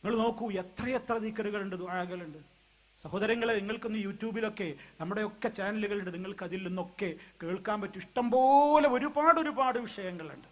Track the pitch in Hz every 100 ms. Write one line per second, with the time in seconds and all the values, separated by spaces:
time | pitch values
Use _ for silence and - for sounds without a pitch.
0 | 196 233 233 220 226 190 180 - 240 254
1 | 247 226 220 214 208 208 196 185 180 180
2 | 180 180 165 151 147 _ _ _ _ -
3 | 151 185 214 233 226 220 196 226 226 220
4 | 196 196 226 214 220 214 175 139 - -
5 | 165 208 214 208 233 - 196 214 208 208
6 | 180 175 190 185 180 190 180 185 180 -
7 | 190 - - _ 170 185 190 214 196 190
8 | 175 - 240 254 262 277 294 302 294 247
9 | 294 294 311 330 302 285 262 240 233 -
10 | 185 180 156 135 -